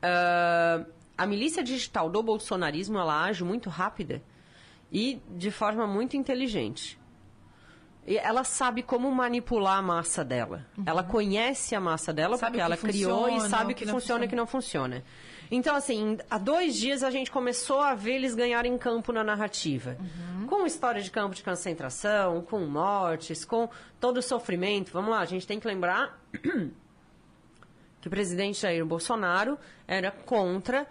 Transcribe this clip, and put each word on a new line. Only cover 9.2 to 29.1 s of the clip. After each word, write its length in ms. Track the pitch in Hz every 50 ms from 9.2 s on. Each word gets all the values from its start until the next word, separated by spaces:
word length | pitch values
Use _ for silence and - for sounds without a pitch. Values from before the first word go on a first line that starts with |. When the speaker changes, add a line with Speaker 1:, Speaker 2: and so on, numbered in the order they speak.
| 247 247 240 240 240 - 240 220 196 190 190 196
Speaker 1:
a 40 |
massa 440 | 196 185 170 170 165 - - - 156
dela. 400 | 127 127 123 117 - - - 131 - - -
Speaker 2:
Uhum. 60 | 202
Speaker 1:
Ela 180 | 165 160 175 180
conhece 680 | 170 196 226 208 202 190 208 226 247 277 262 - - -
a 60 | 208
massa 320 | 185 170 160 160 - -
dela, 240 | 156 147 156 180 220
Speaker 2:
Sabe 220 | 247 - 233 240 240
Speaker 1:
porque 0 |
Speaker 2:
o 80 | 175 165
que 60 | 165
Speaker 1:
ela 40 | 170 - 214 208
criou 340 | 202 196 185 185 226 240 247
e 20 |
Speaker 2:
funciona, 180 | 233 226 214 208
Speaker 1:
sabe 220 | 208 220 226 233
Speaker 2:
o 40 | 247
Speaker 1:
que 40 | -
Speaker 2:
que 40 | 240
não 80 | 214 214
Speaker 1:
funciona 320 | 247 247 - 240 233 240
e 20 | 226
que 80 | 220
Speaker 2:
funciona. 60 | 240
Speaker 1:
não 60 | 233 226 - 262 240 - - 156 135 127 123 127
funciona. 40 | 131 - - - - - - - - -
Então, 240 | - 247 247 311 294
assim, 420 | 285 277 - 247 214 214 214 214 220 - -
há 80 | 240 214
dois 380 | 196 208 294 339 359 330 247
dias 260 | 208 214 262 277 269 262
a 60 | 269
gente 200 | 247 269 262 247
começou 480 | - 254 247 247 247 247 - - 277 269
a 140 | 294 285 262
ver 200 | 214 196 220 254
eles 200 | 269 262 262 233
ganharem 420 | 220 240 240 240 233 240 247 247 247
campo 360 | - 247 233 233 220 - 240
na 100 | 226 220
narrativa. 720 | 214 214 202 214 202 - - - 165 143 127 123 123 127 127
Speaker 2:
Uhum. 480 | 190 180 156 175 170 175 180 185 208 254
Speaker 1:
Com 180 | 349 415 381
história 360 | 320 320 - - 247 233 208
de 80 | 202 185
campo 220 | - 226 208 196 185
de 100 | - -
concentração, 1000 | - 180 175 - 190 165 160 139 131 127 - - 208 214 208 196 185 175 165
com 240 | 175 - - 214 180
mortes, 800 | 151 143 147 165 190 202 202 190 170 165 160 160 - 165 156 -
com 240 | - - 226 233 233 - - - - - -
todo 160 | - 247 254 247
o 40 |
sofrimento. 680 | 247 - 262 233 233 - 190 175 175 196 208 202 190 -
Vamos 200 | - 175 196 214
lá, 80 | 226 214
a 60 | 185
gente 220 | 160 180 185 180 -
tem 120 | 208 214
que 80 | - 226
lembrar 520 | 202 190 180 175 180 208 269 269 - - - - -
<clears throat> 0 | - - 294 370 269 175 135 - - - - - - - - - - - - - - - - - - - - - - - - - -
que 60 | - 175
o 20 |
presidente 500 | 165 196 208 180 180 175 196 202 202 196
Jair 260 | - 196 170 165 165
Bolsonaro 720 | 160 165 170 165 -